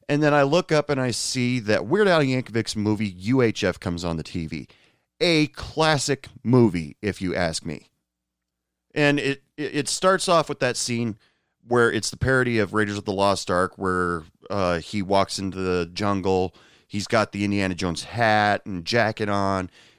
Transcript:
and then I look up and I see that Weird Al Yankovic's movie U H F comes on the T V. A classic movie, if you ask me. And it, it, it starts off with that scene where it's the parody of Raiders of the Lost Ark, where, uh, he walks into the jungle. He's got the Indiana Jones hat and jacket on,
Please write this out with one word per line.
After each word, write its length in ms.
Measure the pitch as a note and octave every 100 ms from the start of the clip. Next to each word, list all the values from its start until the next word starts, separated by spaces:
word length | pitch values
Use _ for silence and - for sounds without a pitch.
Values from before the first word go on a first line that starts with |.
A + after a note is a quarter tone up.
| -
and 160 | D3
then 100 | D3+
I 100 | D3
look 280 | C#3 E3+ -
up 180 | D3+ -
and 100 | C3+
I 120 | B2+
see 480 | G#2+ - B2+ B2 B2+
that 260 | G#2 G#2 G2+
Weird 220 | G3 G3+
Al 140 | E3
Yankovic's 540 | C3+ B2+ A#2+ A2+ G#2+ A2
movie 340 | G#2 G#2 G#2
U 320 | F2+ G2 C3
H 220 | A2+ -
F 160 | F#2+ -
comes 260 | F#2+ F2 F2
on 100 | E2
the 60 |
T 240 | D2 F2 D#2
V. 200 | D#2 - _ _ _ _ -
A 280 | F3 D#3+ D3+
classic 840 | - - D#3 D#3 C#3+ - C3+ - -
movie, 520 | A2 B2+ A2+ E2+ D2+ -
if 200 | G#2 -
you 140 | F#2 E2
ask 300 | E2+ D#2+ E2+
me. 240 | D2 - _ _ _ _ _ _ _ _ _ _ -
And 240 | D3 C#3+
it, 240 | B2+ C3+ _ -
it, 180 | C3+ D3
it 140 | B2+
starts 400 | - F#3 F#3 -
off 180 | E3 D3
with 120 | C#3
that 180 | B2 A#2
scene 400 | - A#2+ A#2 G#2 _ _ _ _ A#2
where 240 | A#2+ A#2
it's 180 | G#2 -
the 80 | -
parody 420 | B2+ C3 B2 A2+
of 140 | F#2+
Raiders 240 | G#2+ G#2 G#2
of 60 |
the 80 | G#2
Lost 400 | F#2+ G2+ F#2+ -
Ark, 220 | F2+ F#2 -
where, 480 | F#2+ F2+ F2 E2+ D#2+ _ -
uh, 300 | G2+ F2+ E2+
he 220 | - G#2
walks 360 | F#2 G2 F#2+ -
into 200 | G2 F#2
the 320 | F#2 F2+ E2+
jungle. 640 | F2+ G#2 G2 F#2+ F#2 F#2 - _ _ _
He's 200 | G#2 F2+
got 260 | A2+ G#2
the 100 | G2+
Indiana 320 | G2+ G2+ F#2+ F2
Jones 300 | F#2 E2 -
hat 600 | A2+ A2+ G#2+ G#2 G2 A2
and 200 | F2+ E2
jacket 420 | A#2+ G#2+ A2 G#2
on, 420 | G2+ G2 F#2+ F#2 - -